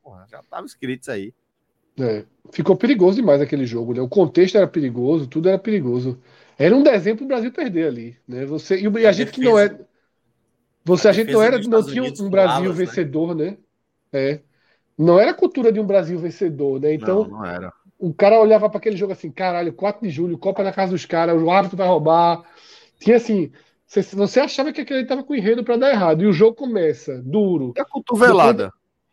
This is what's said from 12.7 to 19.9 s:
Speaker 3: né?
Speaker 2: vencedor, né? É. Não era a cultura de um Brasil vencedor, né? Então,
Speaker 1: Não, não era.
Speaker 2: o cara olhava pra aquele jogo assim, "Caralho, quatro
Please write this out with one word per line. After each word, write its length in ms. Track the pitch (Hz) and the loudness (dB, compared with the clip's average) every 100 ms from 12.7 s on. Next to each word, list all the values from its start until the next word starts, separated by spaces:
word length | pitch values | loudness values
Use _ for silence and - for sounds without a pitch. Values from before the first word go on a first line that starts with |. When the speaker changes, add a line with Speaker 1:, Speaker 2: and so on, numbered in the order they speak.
| 170 | -4
Speaker 3:
né? 60 | |
Speaker 2:
vencedor, 500 | 180 - 151 151 170 | -6 -4 -6 -4 -4
né? 220 | 165 165 208 _ _ _ _ _ | -4 -6 -8 _ _ _ _ _
É. 280 | 139 135 147 _ _ _ _ _ - | -4 -4 -4 _ _ _ _ _ 0
Não 220 | 160 175 | 4 6
era 120 | 254 | 4
a 20 | |
cultura 380 | 349 349 277 330 | 2 0 2 0
de 80 | 294 | 0
um 60 | 202 | 2
Brasil 320 | 196 160 175 | 0 0 -6
vencedor, 640 | 170 - 180 139 143 135 | -8 -6 -6 -4 -4 -2
né? 120 | 151 | -2
Então, 300 | 156 - 196 | -2 -2 -2
Speaker 1:
Não, 140 | 208 107 | -2 -6
não 60 | |
era. 280 | 92 90 90 - _ - | -10 -10 -12 -18 _ -10
Speaker 2:
o 140 | 175 | -8
cara 240 | - 202 226 | 2 4 6
olhava 280 | 220 214 208 | 6 6 2
pra 80 | 208 | -2
aquele 180 | 226 190 | -4 -4
jogo 160 | 196 | -6
assim, 160 | 185 165 | -8 -12
"Caralho, 420 | 135 185 175 175 | -8 -4 -4 -6
quatro 300 | - 196 | -4 -6